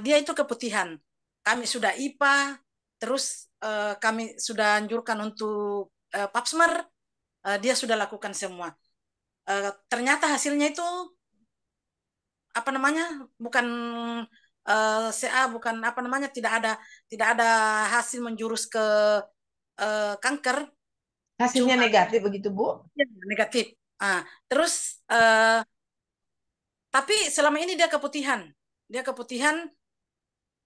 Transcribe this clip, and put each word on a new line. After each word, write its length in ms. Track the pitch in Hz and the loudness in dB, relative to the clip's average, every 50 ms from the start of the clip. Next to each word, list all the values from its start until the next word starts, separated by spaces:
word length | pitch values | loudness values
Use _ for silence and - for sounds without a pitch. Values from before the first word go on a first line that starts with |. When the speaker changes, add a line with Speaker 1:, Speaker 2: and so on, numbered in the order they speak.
| 214 | 4
Speaker 1:
dia 120 | 269 294 294 | 4 4 4
itu 100 | 294 339 311 | 4 2 0
keputihan. 580 | 302 285 285 240 240 254 226 202 208 180 170 160 151 _ _ _ _ _ _ _ _ | -2 -2 -2 -4 -6 -4 -2 -2 -2 -2 -2 -6 -12 _ _ _ _ _ _ _ _
Kami 220 | - 208 233 247 233 | -2 0 0 0 -2
sudah 300 | - - 240 233 254 254 | -4 -2 0 0 0 0
ipa, 580 | 240 277 285 - - 285 277 277 277 277 277 277 - _ _ _ _ _ _ _ _ | -2 -4 -6 -2 0 2 4 4 4 2 0 -4 -12 _ _ _ _ _ _ _ _
terus, 480 | 220 220 262 269 - - - - - - _ _ 214 | -6 -4 -4 -2 -4 -6 -8 -10 -14 -20 _ _ -8
eh, 340 | 220 214 208 208 208 202 202 | -6 -4 -2 -4 -4 -4 0
kami 380 | - 220 226 226 226 220 - | 0 0 0 0 -4 -8 -8
sudah 420 | - - - 226 220 214 208 208 208 | -8 -8 -4 -2 2 4 4 4 2
anjurkan 400 | 214 208 226 233 233 - 220 208 | 2 -2 -4 -4 -2 -4 -4 -4
untuk, 680 | 214 220 208 - 220 214 214 208 208 202 202 202 190 - _ _ _ _ - | -4 -6 -8 -6 -6 -4 -4 -4 -4 -4 -4 -4 -6 -8 _ _ _ _ -6
eh, 140 | 202 202 196 | -4 -4 -2
pap 180 | - 240 247 | -2 -4 -4
smear, 400 | - 311 320 339 339 330 339 339 - _ _ _ _ _ _ _ _ _ _ - | 0 2 4 4 4 4 0 -4 -8 _ _ _ _ _ _ _ _ _ _ -4
eh, 120 | 196 202 202 | -4 -2 0
dia 160 | 202 247 247 | 0 0 0
sudah 220 | - 262 220 226 214 | 0 0 0 0 0
lakukan 380 | 202 202 220 - - 202 196 | -2 -4 -6 -10 -10 -10 -8
semua. 340 | - 202 185 185 175 175 160 - _ _ _ _ _ _ _ _ _ _ _ _ _ _ - | -8 -8 -8 -8 -10 -12 -12 -12 _ _ _ _ _ _ _ _ _ _ _ _ _ _ -2
Eh, 220 | 196 202 196 202 202 - _ _ | -2 -2 -2 -2 -6 -8 _ _
ternyata 400 | 240 233 247 262 302 294 330 302 | -4 0 2 2 2 2 2 2
hasilnya 400 | 294 262 - 294 294 294 294 302 | 0 0 0 0 2 2 2 0
itu, 160 | 294 - 339 349 349 359 359 359 _ _ _ _ _ _ _ _ _ _ _ _ _ _ _ _ _ _ _ _ _ _ _ _ _ _ _ _ - | 0 -2 -4 -4 -6 -6 -8 -12 _ _ _ _ _ _ _ _ _ _ _ _ _ _ _ _ _ _ _ _ _ _ _ _ _ _ _ _ -8
apa 140 | 233 - 269 | -6 -4 -4
namanya, 320 | 262 262 262 277 302 320 339 339 311 277 254 - _ | -2 0 0 0 0 0 -2 -4 -8 -12 -14 -18 _
bukan, 300 | - 226 240 - 247 240 240 233 240 233 240 233 233 233 233 233 233 220 - _ _ _ _ _ _ _ | -14 -10 -4 -2 -2 -2 -2 -4 -6 -6 -8 -8 -8 -8 -6 -8 -8 -10 -12 _ _ _ _ _ _ _
eh, 440 | - 208 220 220 220 214 220 226 226 | 0 2 2 2 2 0 0 -2 -2
C 160 | 214 - 254 - | -4 -4 -4 0
A, 220 | - 254 262 240 | 0 0 0 0
bukan, 320 | 226 233 - 233 226 226 226 | -2 -4 -6 -6 -4 -4 -4
apa 160 | 240 233 254 | -4 -4 -4
namanya, 320 | 247 247 262 269 285 269 | -4 -4 -4 -4 -4 -6
tidak 300 | - 247 220 208 220 226 | -6 -6 -4 -2 -2 0
ada, 100 | 220 220 214 - - - - - _ _ | 0 -2 -4 -6 -10 -16 -20 -20 _ _
tidak 260 | 226 208 220 220 233 | -4 0 0 2 2
ada 140 | 226 233 226 226 220 220 214 214 214 214 202 233 240 | 4 4 4 4 4 4 4 2 2 0 2 0 0
hasil 240 | 233 - - 247 240 | 0 -2 -4 -6 -6
menjurus 400 | 233 226 214 220 220 226 226 - - | -6 -6 -6 -4 -4 -4 -4 -6 -4
ke, 160 | - 226 214 214 208 208 208 214 208 202 202 - _ _ _ _ _ _ _ _ _ - | -2 0 2 4 4 4 4 4 4 2 0 -6 _ _ _ _ _ _ _ _ _ -6
eh, 320 | 202 214 214 214 208 208 202 202 | -4 -2 -2 -2 -2 -4 -4 -2
kanker. 440 | - 254 285 285 - 254 247 285 302 - _ _ _ _ _ _ _ _ _ _ _ _ _ | -2 -2 -2 0 -2 -2 -2 -2 -4 -8 _ _ _ _ _ _ _ _ _ _ _ _ _
Speaker 2:
Hasilnya 400 | - 240 247 - 262 247 254 254 | 0 0 2 4 4 4 4 4
Speaker 1:
Cuma 80 | 247 240 | 4 4
Speaker 2:
negatif 360 | 220 208 196 180 - 220 226 190 | 6 6 4 4 4 2 0 0
begitu, 240 | 202 196 196 196 208 | 0 -2 -4 -4 -4
Bu? 380 | 196 196 247 226 - - - _ _ | -2 0 -2 -2 -2 -4 -10 _ _
Speaker 1:
Ya, 80 | 285 285 247 220 190 180 196 | -2 -2 -2 -4 -10 -10 -4
negatif. 480 | 214 226 214 - - 240 214 - - _ _ _ _ | -2 -2 -2 0 0 -2 -2 -2 -8 _ _ _ _
Ah, 240 | - 208 196 185 175 - - - _ _ | -4 -2 -2 0 -2 -4 -8 -14 _ _
terus, 560 | - 254 277 330 330 - - - - - - _ - | -2 0 2 2 2 0 -4 -6 -8 -12 -14 _ 0
eh, 520 | 226 233 226 226 220 220 226 226 226 226 220 - _ _ _ _ _ _ _ _ _ _ _ _ _ _ _ _ _ _ _ _ _ _ _ _ | 4 6 6 6 6 6 6 6 4 2 0 -4 _ _ _ _ _ _ _ _ _ _ _ _ _ _ _ _ _ _ _ _ _ _ _ _
tapi 240 | - 269 277 - 427 427 381 294 | -2 0 2 2 2 0 0 0
selama 240 | - 311 294 294 294 302 339 | 2 2 2 2 2 0 -2
ini 120 | 359 370 | -2 0
dia 120 | 320 339 320 | 0 2 2
keputihan. 560 | 311 294 294 285 285 294 269 277 254 214 170 151 - _ _ _ _ _ _ - | 2 -2 -2 -4 -6 -4 -2 -2 -2 -4 -6 -10 -20 _ _ _ _ _ _ -12
Dia 120 | 208 247 | -10 -8
keputihan, 680 | 262 240 233 233 240 - 254 240 277 302 302 330 339 311 - _ _ _ _ _ _ _ _ _ _ _ _ _ _ _ _ _ _ | -6 -6 -8 -8 -10 -8 -4 0 0 0 0 0 -4 -10 -16 _ _ _ _ _ _ _ _ _ _ _ _ _ _ _ _ _ _